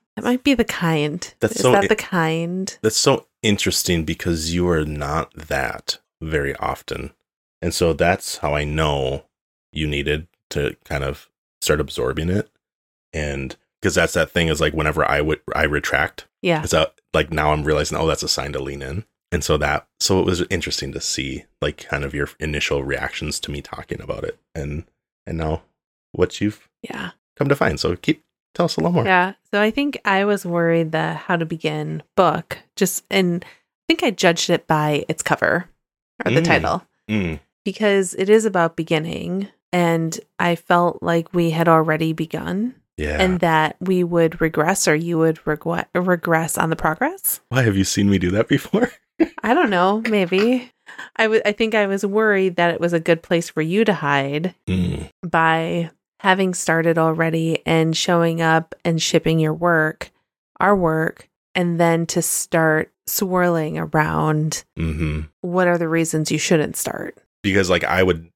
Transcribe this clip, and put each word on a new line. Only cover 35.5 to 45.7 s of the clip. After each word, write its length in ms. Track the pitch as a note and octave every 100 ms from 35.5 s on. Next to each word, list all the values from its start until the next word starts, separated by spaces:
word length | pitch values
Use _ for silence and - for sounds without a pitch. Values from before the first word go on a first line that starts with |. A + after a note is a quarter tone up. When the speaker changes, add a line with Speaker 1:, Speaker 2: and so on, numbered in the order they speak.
| F3 - _ _ _ _ - -
Speaker 1:
or 60 |
the 100 | C3
Speaker 2:
Mm. 40 | E3+
Speaker 1:
title, 420 | D#3 - F3+ - _ -
Speaker 2:
Mm. 300 | G#2+ F2 D2+ _ _ -
Speaker 1:
because 480 | F#3+ G#3+ G3 F#3
it 160 | - F#3+
is 160 | A3 A3
about 320 | F#3+ E3 E3+
beginning. 720 | D#3+ D#3+ E3 - E3+ F#3+ G3+ _ -
And 440 | F3+ E3+ E3 E3 - - -
I 160 | F3 E3+
felt 480 | - F3 F3 -
like 300 | F3 E3+ E3
we 160 | F3 E3
had 160 | D#3+ E3+
already 460 | D#3+ D#3+ D#3 D#3+
begun. 640 | D#3+ D#3+ D#3+ E3+ F#3 A#3+ - _ -
Speaker 2:
Yeah. 260 | D2+ -
Speaker 1:
And 200 | F#3 F3+
that 340 | E3+ D#3 D#3 -
we 240 | F3+ F#3 E3+
would 340 | E3+ D#3+ F3
regress, 480 | D#3+ D#3 D#3 F#3+ -
or 80 | D#3
you 220 | E3+ E3
would 180 | D#3+ D#3+
regre-, 420 | - D3+ D#3+